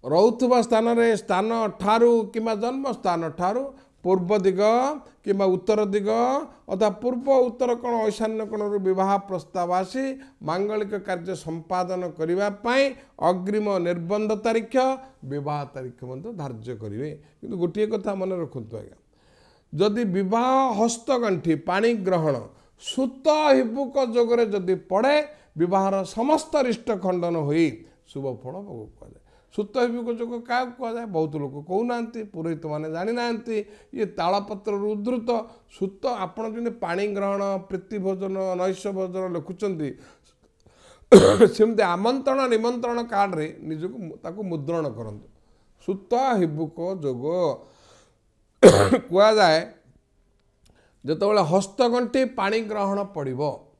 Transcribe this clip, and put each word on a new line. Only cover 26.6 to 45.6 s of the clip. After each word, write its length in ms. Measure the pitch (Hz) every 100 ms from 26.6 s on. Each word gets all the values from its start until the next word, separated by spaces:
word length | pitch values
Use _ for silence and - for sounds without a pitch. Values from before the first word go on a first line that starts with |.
| 254
ରିଷ୍ଟ 220 | 220 - 208
ଖଣ୍ଡନ 380 | 185 180 170 170 143
ହୋଇ 200 | 156 160 117 - _ _
ଶୁଭ 140 | 139 135 117
ଫଳ 120 | 123 175 202
ଭୋଗ 160 | 131 107
କୁହାଯାଏ। 320 | - - - _ _ _
ସୁତ 200 | - 208 262
ହିବୁକ 240 | 247 233 233 233
ଯୋଗ 160 | 233 240
କାହାକୁ 320 | 240 240 254
କୁହାଯାଏ? 340 | 240 240 233 233
ବହୁତ 260 | 170 160 151
ଲୋକ 200 | 143 143 151
କହୁନାହାନ୍ତି, 520 | 190 240 240 226 226
ପୁରୋହିତମାନେ 640 | 208 160 165 160 160 151 156
ଜାଣିନାହାନ୍ତି। 680 | 165 196 240 240 226 233 220 208 - _
ଇଏ 140 | - 208 -
ତାଳପତ୍ରରୁ 720 | 170 196 202 196 214 202 208
ଉଦ୍ଧୃତ। 400 | 214 208 247 226 233 220 - _
ସୁତ 340 | - 190 196 226 240
ଆପଣ 280 | 185 - 226
ଯେମିତି 220 | 220 233 233
ପାଣି 240 | 175 175 208
ଗ୍ରହଣ, 340 | 202 196 202 196 190 190
ପ୍ରୀତି 280 | 185 - 214
ଭୋଜନ, 380 | 185 190 190 190 190 180
ନୈଶ 260 | 185 185 208
ଭୋଜନ 360 | 190 185 185 190
ଲେଖୁଛନ୍ତି, 560 | 175 143 180 208 175 147 - - _ _ _ _ _ _ _ - - _
<coughs> 420 | 233 - 202 226
ସେମିତି 280 | - 220 220
ଆମନ୍ତ୍ରଣ 580 | 190 175 214 269 269 269 262
ନିମନ୍ତ୍ରଣ 500 | 226 226 247 240 240
କାର୍ଡ଼ରେ 420 | 233 202 202 175 156 160
ନିଜକୁ 360 | 156 156 175 247
ମୁ-, 180 | 170 -
ତାକୁ 240 | - 185
ମୁଦ୍ରଣ 420 | 196 165 139 170 151
କରନ୍ତୁ। 380 | 110 110 107 - _ _ _